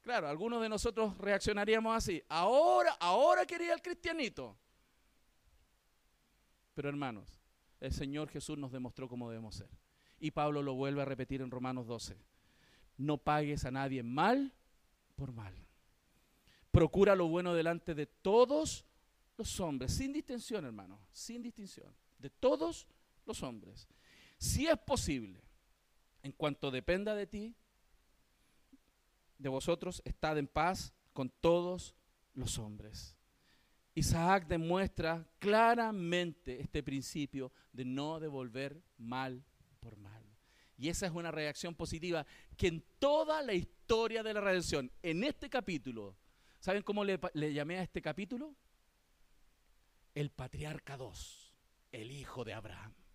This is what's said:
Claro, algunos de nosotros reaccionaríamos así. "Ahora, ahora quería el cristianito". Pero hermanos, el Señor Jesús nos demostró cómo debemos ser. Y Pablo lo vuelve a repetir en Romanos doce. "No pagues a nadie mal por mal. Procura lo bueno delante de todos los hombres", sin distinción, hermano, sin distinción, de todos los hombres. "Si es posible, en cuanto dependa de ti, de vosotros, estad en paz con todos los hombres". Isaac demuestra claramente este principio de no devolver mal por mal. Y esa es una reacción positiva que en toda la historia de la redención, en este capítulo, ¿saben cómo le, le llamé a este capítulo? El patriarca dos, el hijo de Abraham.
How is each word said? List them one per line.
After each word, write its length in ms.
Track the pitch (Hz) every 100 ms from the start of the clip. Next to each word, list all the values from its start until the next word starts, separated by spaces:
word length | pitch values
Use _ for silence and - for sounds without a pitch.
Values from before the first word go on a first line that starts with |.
Claro, 280 | 220 233 151
algunos 320 | 151 226 233
de 80 | 220
nosotros 480 | 214 233 220 220 185
reaccionaríamos 760 | 202 196 - 208 208 220 220 226
así. 280 | 214 165 -
"Ahora, 640 | 160 190 262 349 359 339 -
ahora 440 | 175 202 311 359 339
quería 280 | 339 339
el 80 | 339
cristianito". 760 | 359 349 349 330 240 - 120 104 _ _ _ _ _ _ _ _ _ _ _ _ _ _ _ _ _ _ _ _ _
Pero 140 | - 143
hermanos, 540 | 143 135 107 95 - _ _ _ _
el 100 | 131
Señor 380 | - 139 147 151
Jesús 280 | 147 - 151
nos 140 | 135
demostró 380 | 131 123 - 127
cómo 200 | 123 120
debemos 260 | 113 110 -
ser. 140 | - - _ _ _ _
Y 120 | 156
Pablo 320 | 156 147 147
lo 120 | 143 131
vuelve 260 | 139 143
a 40 | 135
repetir 360 | 131 127 135
en 100 | 131
Romanos 360 | 127 127 127 117
doce. 300 | 117 - 95 _ _ _ _ _ _ - -
"No 200 | 143 147
pagues 480 | - 151 147 147 131
a 60 |
nadie 320 | 131 139 131
mal 500 | 120 135 185 269 269 - _ _ _ _ _ -
por 160 | 135
mal. 200 | 117 101 95 - _ _ _ _ _ _ _ _ _ _
Procura 440 | 175 160 180 196 190
lo 120 | 170
bueno 260 | 170 180
delante 400 | 170 165 170 -
de 120 | 151 143
todos 800 | _ 190 220 247 294 311 - - _ _ _ _ -
los 220 | 214 -
hombres", 340 | 170 135 -
sin 200 | - 269
distinción, 520 | 294 - 240 - 214 135
hermano, 340 | 107 95 104 -
sin 300 | - - 233
distinción, 520 | 240 220 196 - - - _ _
de 120 | 139
todos 580 | _ 254 294 330 320 - _ _ _ -
los 180 | -
hombres. 440 | 135 113 90 104 - _ _ - - _
"Si 300 | - - 311
es 100 | 302
posible, 640 | - 254 - 135 104 90 - _ _ _ _ _ _ _
en 100 | 139
cuanto 400 | - 151 143 143
dependa 440 | 127 127 180 208 208
de 120 | 202
ti, 280 | 208 220 233 _ _ _ _ _ _ _ _ _ _ _ - _ _ _ _ _ _
de 120 | 135
vosotros, 520 | 131 - 170 180 180 -
estad 320 | - 156 151
en 100 | 143
paz 460 | 151 170 185 - _ _
con 180 | - 131
todos 680 | _ 165 175 175 180 - _ _ _ _
los 240 | 135 113 -
hombres". 600 | 107 104 107 - - _ _ _ _ _ _ _ _
Isaac 540 | - 147 165 170 196 160
demuestra 800 | 170 165 180 190 - 160 165 165 _
claramente 1200 | 196 214 226 240 226 208 170 175 175 151 - 123
este 220 | - 151
principio 680 | 139 135 127 160 143 135 127 _ _
de 140 | 117 127
no 340 | 131 147 160
devolver 600 | 156 139 127 123 139 147 _ _
mal 460 | 117 127 131 127 - _ _ _
por 180 | 117 104
mal. 280 | 98 110 107 _ _ _ _ -
Y 120 | 143
esa 160 | 170 190
es 80 |
una 180 | 165 170
reacción 440 | 156 151 143 175 160
positiva 500 | 165 165 175 165 147 - - -
que 100 | 190
en 160 | 165 - _
toda 420 | 277 302 311 311
la 120 | 269
historia 720 | 185 - - - 226 226 226
de 100 | 220
la 80 | 208
redención, 500 | 202 185 160 151 123 -
en 220 | 175 160
este 260 | 269 - 285
capítulo, 680 | 262 202 156 113 113 101 98 _ _ _ _
¿saben 240 | 180 202
cómo 220 | 202 208 202
le, 140 | 185 175
le 200 | 151 151
llamé 240 | 147 147 180
a 60 |
este 180 | 180 180
capítulo? 520 | 160 151 196 247 302 277 _ _ _ _ _ _ _ _ _ _ _ _ _ _ _
El 180 | 143 147
patriarca 640 | - 127 135 151 156 - 135
dos, 560 | 123 90 - - - _ _ _ _
el 200 | 120 110
hijo 320 | 139 131 -
de 100 | 113
Abraham. 400 | 107 - 87 107 - -